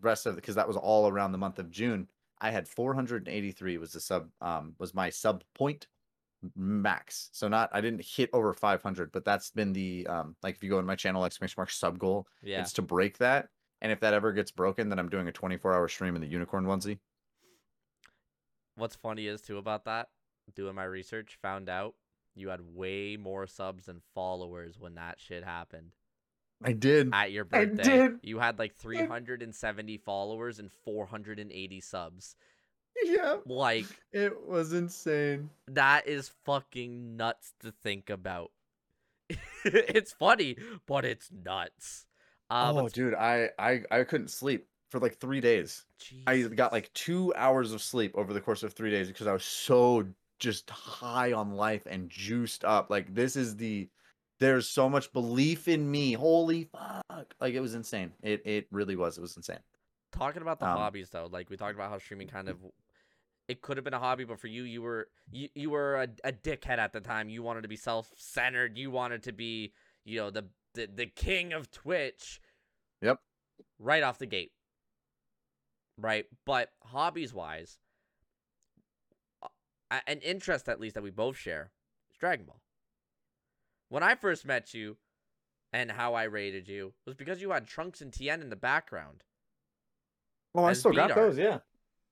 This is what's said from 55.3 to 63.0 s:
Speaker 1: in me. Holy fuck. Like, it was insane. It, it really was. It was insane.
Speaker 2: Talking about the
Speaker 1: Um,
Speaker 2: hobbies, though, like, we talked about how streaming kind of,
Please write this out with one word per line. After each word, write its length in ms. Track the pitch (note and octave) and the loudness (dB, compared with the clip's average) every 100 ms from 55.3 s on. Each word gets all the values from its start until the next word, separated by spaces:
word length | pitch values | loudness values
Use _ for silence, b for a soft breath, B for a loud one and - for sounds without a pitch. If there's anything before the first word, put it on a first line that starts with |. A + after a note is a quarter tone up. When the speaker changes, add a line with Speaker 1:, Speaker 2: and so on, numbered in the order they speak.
| B2 D3 E3 F3 | 4 4 4 2
Speaker 1:
in 220 | D#3+ C#3+ | 2 2
me. 240 | C#3+ C#3 | 2 2
Holy 520 | A2+ D#3 E3 E3 E3 D#3+ | 4 6 6 6 0 -2
fuck. 680 | - - - - F3 C3+ - | -12 -10 -10 -10 -14 -14 -4
Like, 140 | B2+ | -2
it 80 | B2 | -2
was 120 | B2+ | -4
insane. 380 | A#2 A#2 G#2+ F2 - | -6 -6 -6 -6 -6
It, 240 | G#2+ G#2 G#2+ | -2 -2 0
it 220 | G#2 G2+ | -2 -2
really 260 | G2+ G2 F#2 | -2 0 0
was. 200 | E2+ E2 | 0 -2
It 40 | |
was 160 | F2 - | -12 -12
insane. 220 | - E2+ _ _ _ _ _ | -12 -12 _ _ _ _ _
Speaker 2:
Talking 300 | - C3+ E3 | -6 -6 -4
about 180 | E3 D#3 | -6 -2
the 80 | F#2 | 0
Speaker 1:
Um, 100 | F2+ | 2
Speaker 2:
hobbies, 320 | G#2 G2 F2+ | 0 -4 -10
though, 200 | F2 E2+ | -10 -10
like, 180 | F2+ F2+ | -10 -10
we 80 | F#2+ | -8
talked 180 | G#2 G#2 | -8 -6
about 140 | G2+ | -8
how 80 | G2+ | -8
streaming 300 | - G2 F#2+ | -12 -14 -12
kind 220 | F#2+ F#2+ | -10 -10
of, 80 | F2+ F#2 _ _ _ | -12 -14 _ _ _